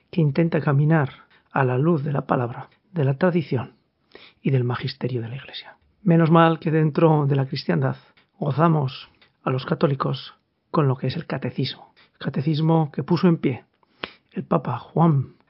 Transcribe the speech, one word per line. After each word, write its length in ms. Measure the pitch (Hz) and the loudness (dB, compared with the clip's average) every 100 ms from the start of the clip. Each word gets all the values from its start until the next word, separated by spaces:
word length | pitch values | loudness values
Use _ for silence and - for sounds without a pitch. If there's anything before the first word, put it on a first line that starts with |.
| _ | _
que 80 | - | 0
intenta 400 | 151 143 165 160 | 0 2 0 0
caminar 520 | 147 139 151 160 135 - _ _ _ | 0 2 4 2 0 -6 _ _ _
a 100 | - | -2
la 140 | 131 127 | 0 0
luz 260 | 156 165 | 0 0
de 80 | 151 | -2
la 140 | 143 143 | -4 -2
palabra, 420 | 160 120 117 - _ _ | -2 -2 -6 -16 _ _
de 140 | 175 135 | -4 -2
la 80 | |
tradición 600 | 139 180 170 143 131 - - _ _ _ - - _ | 0 0 0 -2 -4 -6 -14 _ _ _ -20 -20 _
y 100 | - | -2
del 140 | 135 120 | 0 0
magisterio 560 | 120 135 - 127 123 | -4 -8 -8 -6 -6
de 80 | 113 | -8
la 80 | 131 | -12
Iglesia. 400 | - - - - _ _ | -14 -16 -18 -20 _ _
Menos 260 | 185 165 160 | 2 4 6
mal 300 | 165 165 160 | 6 4 2
que 120 | 170 | 0
dentro 540 | 156 156 139 160 151 143 | 0 0 4 4 4 2
de 120 | 139 | 0
la 80 | 135 | -2
cristiandad 500 | 135 - 170 131 131 - _ _ - | -4 -2 -2 -2 -4 -12 _ _ -8
gozamos 720 | 147 123 170 156 135 - - _ _ _ | -4 0 2 2 -2 -6 -16 _ _ _
a 60 | - | -4
los 160 | 131 - | -4 -4
católicos 720 | 165 160 135 139 135 - - _ _ _ | 0 0 0 -4 -6 -10 -20 _ _ _
con 180 | - 139 | 0 0
lo 80 | 127 | 0
que 120 | 131 | -4
es 80 | 165 | -6
el 100 | - | -6
catecismo. 720 | 143 127 - 131 - - _ _ | -6 -6 -6 -6 -8 -20 _ _
El 60 | - | -14
catecismo 720 | - 156 139 151 160 165 151 | -8 -4 -2 0 2 2 0
que 100 | - | -4
puso 260 | 139 175 185 | -2 2 2
en 100 | 160 | 2
pie 280 | 151 120 - _ _ _ - - _ | 0 -6 -10 _ _ _ -16 -16 _
el 140 | - | -12
Papa 340 | 139 170 139 117 | -2 -2 -2 -8
Juan 560 | - 160 165 139 131 - _ | -6 0 2 2 -2 -10 _